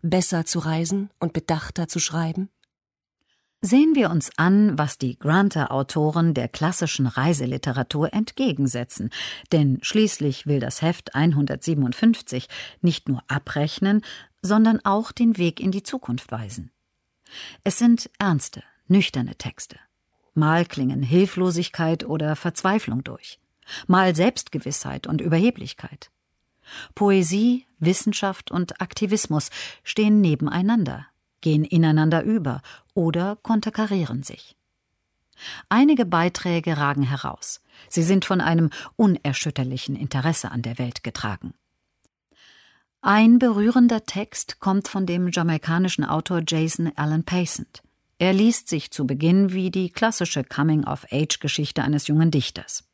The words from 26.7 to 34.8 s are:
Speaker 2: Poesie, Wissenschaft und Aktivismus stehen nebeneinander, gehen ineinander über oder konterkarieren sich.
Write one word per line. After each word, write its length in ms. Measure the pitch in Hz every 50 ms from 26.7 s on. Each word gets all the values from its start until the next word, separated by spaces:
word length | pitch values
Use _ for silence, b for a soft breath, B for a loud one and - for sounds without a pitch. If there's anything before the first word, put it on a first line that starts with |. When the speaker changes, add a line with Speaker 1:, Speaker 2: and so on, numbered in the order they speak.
| B B B B B
Speaker 2:
Poesie, 720 | - 208 202 196 190 185 160 175 202 220 240 247 254 254 _ _ _
Wissenschaft 720 | 160 165 185 - - 220 208 - - 196 190 - - -
und 280 | - 180 180 170 - -
Aktivismus 680 | 185 175 - - - 196 202 214 - - 156 151 - - B B B B B B B
stehen 380 | - - - 214 208 214 214
nebeneinander, 840 | 202 170 151 135 - 151 - 175 185 202 233 233 190 - 131 - 143 - _ _ _ _ _ _
gehen 240 | - 160 156 151 156
ineinander 580 | - - 165 165 160 156 156 156 156 156 165 -
über 380 | - 220 226 165 139 120 139 B B B B B B _
oder 440 | - 170 165 156 165 175 196 208 214
konterkarieren 840 | _ - 226 220 214 220 208 - 220 208 202 196 165 - 117 123 139
sich. 340 | - - - - - _ _ _ _ _ _